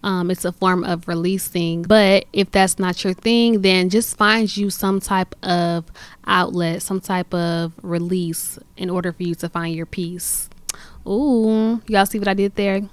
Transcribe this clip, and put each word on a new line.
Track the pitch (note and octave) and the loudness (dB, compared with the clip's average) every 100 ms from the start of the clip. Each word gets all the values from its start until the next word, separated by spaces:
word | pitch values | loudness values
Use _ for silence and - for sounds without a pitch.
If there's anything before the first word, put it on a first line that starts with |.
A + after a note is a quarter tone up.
Um, | G3+ F#3 F3 | -2 -2 -2
it's | F#3 F3+ | -2 -4
a | |
form | F3 F#3+ F#3 F3+ | -2 0 0 0
of | E3+ F3 | -4 -4
releasing. | E3+ F3 F#3+ - F3 E3+ E3+ | -4 -2 -2 -4 -4 -2 -4
But | E3+ G#3+ G3 G3 - | 4 6 6 4 2
if | - F#3+ | -2 0
that's | G3+ F#3+ - | 4 2 2
not | F#3 F3 | -2 -2
your | G3 | -4
thing, | F#3 A3+ A#3 A#3 A3 | -2 2 4 4 4
then | F#3+ F#3 F3+ | 4 4 4
just | G#3 A3+ - | 2 0 0
find | G#3 A3+ G#3+ G3+ | 2 4 0 -2
you | G3+ | -4
some | - G3 G3 | -2 -2 -2
type | - F#3+ F#3 - | 0 -2 -2 -6
of | F#3+ F3 E3+ E3+ E3 - - - - | -2 0 0 -2 -6 -18 -20 -14 0
outlet, | F3+ F3+ F3+ E3 E3 | 0 2 -2 -2 -4
some | - F#3+ | -4 -6
type | - F#3 F3 | -4 -4 -2
of | F3+ E3+ E3 E3 E3 | -2 -2 -2 -4 -8
release | F3+ E3+ F3 F#3 E3+ D#3+ - - - - | -6 -4 -2 -2 -2 -4 -8 -12 -20 -8
in | F#3 | -4
order | F3+ F3 | -2 -4
for | E3 | -4
you | F3 E3+ | -4 -4
to | E3+ | -6
find | E3+ E3 D#3+ | -6 -4 -6
your | E3 | -6
peace. | - E3+ F3 - - - - - - - - - | -6 -8 -6 -6 -6 -8 -10 -8 -8 -12 -16 -4
Ooh, | G#3 C#4+ A#3+ A3 A3 A3 A3+ - | 0 2 4 4 2 2 -2 0
y'all | G#3 G3 | 2 2
see | G#3+ | 0
what | G3+ | -2
I | G3 | 0
did | G3+ G#3 | 0 0
there? | G3+ G3 G3+ | 0 0 -4